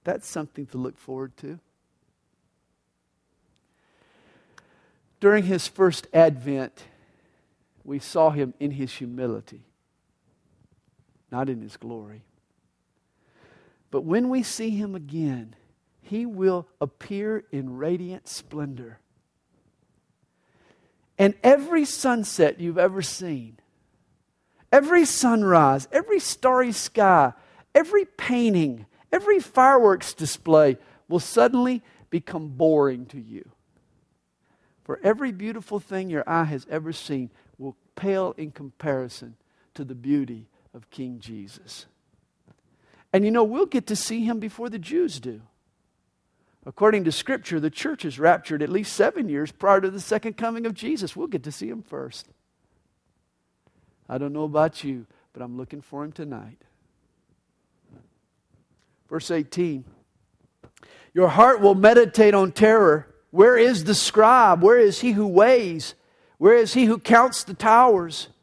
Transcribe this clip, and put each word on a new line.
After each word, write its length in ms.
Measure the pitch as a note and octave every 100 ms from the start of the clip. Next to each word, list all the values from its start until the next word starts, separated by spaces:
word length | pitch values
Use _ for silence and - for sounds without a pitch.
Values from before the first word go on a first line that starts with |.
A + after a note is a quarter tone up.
That's 240 | - F#3+ -
something 380 | F3 D3+ - C#3
to 100 | C3
look 200 | C3 -
forward 400 | - C3 C3+ _
to. 220 | C#3+ E3 _ _ _ _ _ _ _ _ _ _ _ _ _ _ _ _ _ _ _ _ _ _ _ _ _ _ _ _ _ _ _ _ _ _ _ _
During 260 | G3+ G#3+ F#3
his 220 | F#3 -
first 400 | - F#3 D#3+ -
advent, 720 | E3 E3 C3+ C3 C#3 B2+ _ - _ _ _ _ _ _ _ _ _
we 160 | - C#3+
saw 320 | - F3 D#3+
him 220 | D3 C3+ -
in 120 | C#3+
his 200 | C#3 C3
humility, 680 | - B2 B2 B2+ G#2+ G#2+ - _ _ _ _ _ _ _ _ _ _ _ _ _ _ _ _ _
not 160 | B2 C3+
in 140 | A#2+
his 160 | G#2+ -
glory. 460 | A#2 A#2 G#2 G#2+ _ _ _ _ _ _ _ _ _ _ _ _ _ _ _ _ _
But 100 | -
when 280 | D#3+ G3 B3
we 120 | C4
see 300 | A3+ - A3+
him 240 | G#3 G#3 F#3+
again, 600 | D3 D#3+ D3+ B2+ A2+ A2+ _ _ _ _
he 240 | _ G#3 A#3+
will 420 | G3+ F#3+ F3+ E3 _
appear 640 | C#3+ _ - G3 G#3+ A3 -
in 260 | C#3 C3 B2+
radiant 500 | D3+ F3+ F3+ F#3 -
splendor. 720 | - - D3+ C#3+ B2+ A#2 A2+ _ _ _ _ _ _ _ _ _ _ _ _ _ _ _ _ _ _ _ _ _ _
And 160 | G3 G#3
every 420 | A#3+ C#4 C#4+ E4+ C#4+
sunset 720 | - C4 A#3+ G3+ - D3+ -
you've 200 | E3+ E3
ever 240 | F#3 F#3+
seen, 560 | E3 - F3+ C#3+ A2+ A#2 _ _ _ _ _ _ _ _ _ _ _
every 340 | C4+ C#4+ F4 D4+
sunrise, 840 | - B3+ A3+ G3+ E3+ C#3+ C3+ C3+
every 280 | D4 G#4 G4+
starry 520 | - - C4 B3+ B3+
sky, 600 | G#3 - - G3+ F3 C3+ - _ _ _ C#4+
every 300 | E4 G#4 F#4+
painting, 840 | - - B3 A#3 F#3+ D3+ A#2 G#2+ _ _
every 280 | F4+ G#4 G4+
fireworks 760 | - - C4 C4+ A3 F#3 - -
display 640 | D#3 - - D#3 D3 B2+ _ _ _
will 120 | F3
suddenly 640 | - - A#3+ B3 B3 B3 _ _ _
become 380 | E3+ - F3 D#3
boring 580 | C3 D#3+ D#3 C#3 B2+ B2
to 120 | C#3+
you. 280 | A2 G#2+ - _ _ _ _ _ _ _ _ _ _ _ _ _
For 160 | - C3+
every 280 | G3 A3 C4+
beautiful 480 | F#3 G#3+ A#3 F#3 G#3
thing 300 | - F#3+ F#3+
your 180 | D#3 -
eye 180 | E3 D#3+
has 200 | C#3+ -
ever 220 | D#3 D#3+
seen 380 | D#3 - C#3+ B2 _ _ _
will 160 | C3+ B2+ _ -
pale 380 | G3 F#3+ F#3 -
in 140 | D#3
comparison 840 | - C#3 _ D#3 C3+ B2+ - A#2+ A2+ _ _ _ -
to 80 |
the 100 | C3+
beauty 540 | B2+ B2 C#3+ B2+ A#2 A2 _ _
of 160 | B2 G#2+
King 300 | - C3 A#2+
Jesus. 680 | G#2 A2 G2 - _ - - _ _ _ _ _ _ _ _ _ _ _ _
And 120 | F#3+ G#3
you 40 |
know, 140 | A#3
we'll 240 | A3 B3+ F#4+
get 180 | C4 -
to 80 | G#3+
see 280 | - A3+
him 160 | A3+ A3+
before 300 | G#3+ - A#3+
the 100 | A3
Jews 400 | E3+ D#4+ E4+ C#3
do. 220 | A#2+ A2 A2+ _ _ _ _ _ _ _ _ _ _ _
According 420 | C3+ - G3+ G#3+ E3+
to 60 |
Scripture, 480 | D3 - C4 F#3 E3
the 120 | D#3
church 340 | - C#4+ D4+ E3
is 140 | B2+
raptured 420 | D#3+ F3 - D3+
at 80 | D3
least 240 | F#3 G3+
seven 340 | - A#3+ G4+ A3
years 220 | C#3+ D3+
prior 300 | - G3 G3
to 80 | F#3+
the 100 | F#3+
second 380 | - G#3+ A3+ G#3+
coming 300 | A3+ A3+ A#3
of 80 | F#3+
Jesus. 400 | A3+ D4+ F#3+ F#3+
We'll 100 | E4+
get 160 | F#3+
to 80 | C3
see 160 | C#3+ -
him 140 | A#3
first. 460 | - C#3+ C3 - - _ _ _ _ _ _ _ _ _ _ _ _ _ _ _ _ _ _
I 120 | B2+
don't 120 | C#3+
know 120 | D3
about 400 | D#3 D3+ D#3+ -
you, 240 | D3 C3 A2 _ _
but 80 | -
I'm 160 | B2 B2
looking 240 | B2 D3
for 220 | - C#3+
him 80 | D3
tonight. 500 | D#3 D3+ A#2 G#2+ - _ _ _ _ _ _ _ _ _ _ _ _ _ - _ _ _ _ _ _ _ _ _ _ _
Verse 220 | D#3+ -
eighteen, 540 | E3 D3+ - F3 C#3 B2+ _ _ _ _ _ _ _ _ _ _ _ _ E3+
"Your 140 | F3+
heart 320 | D3 A#3+ A#3+
will 120 | G3+
meditate 640 | F#3+ G#3+ A#3 A3+ - G#3+ G3+
on 160 | F#3+
terror. 560 | - G#3+ A3 F#3+ D3+ - _ _
Where 260 | E3+ A3 B3
is 280 | A#3 A3+ D#3+
the 100 | G#3
scribe? 640 | - - A3 B3+ A3 F3
Where 160 | F#3 B3
is 240 | G#3+ F3+
he 120 | B3
who 120 | G#3 G#3
weighs? 720 | F3+ A3 C4 G3 E3 - - _ _ _ _
Where 180 | F3 A#3
is 200 | A3 B3
he 100 | A#3
who 140 | A3+
counts 440 | - A#3 B3+ -
the 120 | - F#3
towers? 720 | A3 A3+ B3+ G3+ E3+ D3 - _